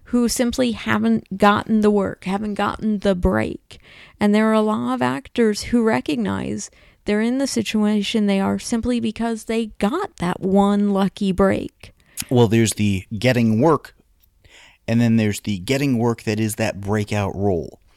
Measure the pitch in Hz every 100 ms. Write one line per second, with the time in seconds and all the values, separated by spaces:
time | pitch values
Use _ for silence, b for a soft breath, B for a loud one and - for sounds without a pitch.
0 | - 240 233 - 240 247 247 214 220 214
1 | 226 220 - 190 202 208 - 220 208 208
2 | 190 - 180 196 214 196 202 - 220 208
3 | 202 185 185 143 - - - - B B
4 | B B 208 208 220 220 214 220 240 254
5 | 247 269 - - 226 208 - 233 226 240
6 | 285 269 196 196 - 208 - b b b
7 | - 208 226 262 277 240 202 220 208 214
8 | 202 226 208 196 196 196 - 233 226 240
9 | 226 214 233 226 - 226 220 - 202 320
10 | 392 - 180 - 190 196 202 202 202 190
11 | 196 - 196 185 196 208 294 _ - _
12 | B B - 123 117 113 110 - 104 95
13 | - 107 123 123 113 110 156 151 - _
14 | _ _ _ _ _ B B B - 117
15 | 120 113 107 101 - 98 90 120 143 120
16 | 117 113 - 107 110 107 107 98 98 107
17 | 104 104 98 87 101 87 69 - _